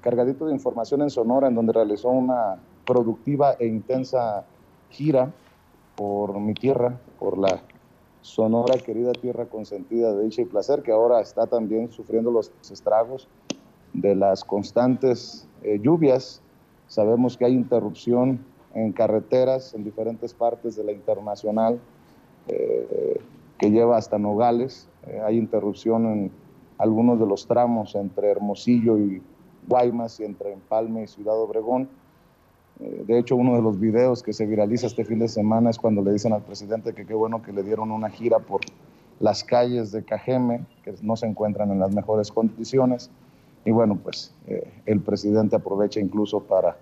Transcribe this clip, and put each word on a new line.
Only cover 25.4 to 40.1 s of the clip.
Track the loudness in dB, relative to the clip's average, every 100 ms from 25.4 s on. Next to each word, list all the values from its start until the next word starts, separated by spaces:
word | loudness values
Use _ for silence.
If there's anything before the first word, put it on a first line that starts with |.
| 0 0 -2 -2 0 0 0
en | 0 -4 -8 -20 -20 -20 -2
algunos | 0 4 4 4
de | 2
los | 0 0
tramos | 2 2 0 -2
entre | -6 -6 -2 0
Hermosillo | 0 -2 -4 2 2 4 2
y | 2 -2 -12 -20 -20 _ 0
Guaymas | 2 2 0 -6 -8
y |
entre | -10 -8 -10
Empalme | -10 _ -2 -2 -6
y | -10
Ciudad | -10 -4 -2
Obregón. | 0 -2 -2 -2 -2 -10 _ _ _ _ _ _ _ -16
Eh, | -14 -12 0
de | 0
hecho, | 2 2
uno | 4
de | 4
los | 2 0
videos | 0 2 2 0
que | -4
se | -4
viraliza | -2 0 0 0 -2
este | -4
fin | -4 0
de | -2
semana | 0 0 4 2
es | 2
cuando | 0 0
le | 2
dicen | 2 0
al | -2
presidente | -4 -14 -8 -6 -6
que | -10 -8
qué |
bueno | -2 -2 -4
que | -6
le | -6
dieron | -4 -4 -4
una | -4 -6
gira | -4 0 0
por | 0 -6 -6 -18 -20 _ _ -2
las | 0 0
calles | 0 2 2 0 -4
de | -6
Cajeme, | -6